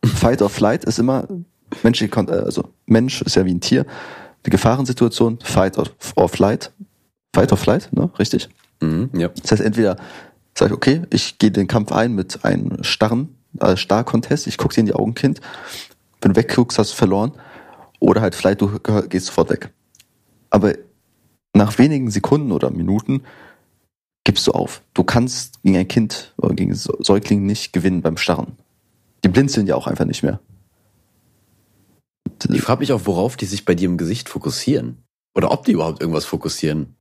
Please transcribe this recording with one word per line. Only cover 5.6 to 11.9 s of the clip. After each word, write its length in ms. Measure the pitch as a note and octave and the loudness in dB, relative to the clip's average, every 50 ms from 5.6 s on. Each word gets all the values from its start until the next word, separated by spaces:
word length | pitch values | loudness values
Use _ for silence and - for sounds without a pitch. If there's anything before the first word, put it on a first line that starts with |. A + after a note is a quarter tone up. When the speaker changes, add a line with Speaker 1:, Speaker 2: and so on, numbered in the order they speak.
| F#2 F#2+ - - | 2 2 0 -2
Speaker 1:
or, 80 | - - - _ - - - | -6 -6 -6 _ -16 -4 2
or 120 | - F#2 E2+ | 2 2 2
flight, 440 | - - F#2+ G2+ A#2 - - - _ _ G3 _ _ _ _ _ _ _ _ _ | 4 2 2 2 2 -2 -6 -12 _ _ -20 _ _ _ _ _ _ _ _ _
fight 200 | - - - - | 0 2 2 2
or 60 | - G2 | 0 0
flight, 340 | - - G#2+ F3+ - - | 0 0 0 0 0 -4
ne? 180 | - - - F3 - - | -2 -2 -2 -2 0 -2
Richtig? 300 | G2+ - - - - - _ _ _ _ _ _ | -2 0 0 -4 -4 -6 _ _ _ _ _ _
Speaker 2:
Mhm, 280 | D#2+ D#2+ D#2 E2 A2+ C3+ | -2 -2 0 -2 -2 -2
ja. 160 | - F2+ E2+ F2 | -2 -2 -2 -4
Speaker 1:
Das 240 | - - - - | -4 -8 0 0
heißt, 80 | A2 G#2+ | 0 2
entweder 340 | G#2+ A2+ G#2 A2+ A2+ G2 F2+ - - - - - - - _ _ _ _ _ | 2 0 2 2 2 2 0 -2 -8 -18 -20 -20 -20 -20 _ _ _ _ _
sag 140 | - - - | -2 0 0
ich, 40 | |
okay, 300 | - - - - C#3 E3 F3 - | 0 0 2 2 2 2 -2 -2
ich 260 | - - - - - | -2 -2 -2 -2 -2
gehe 140 | _ - G#2+ | _ 2 2
den 160 | F#2 G#2 G2 | 2 2 0
Kampf 260 | F2+ - A#2 G#2 - | 2 0 0 0 0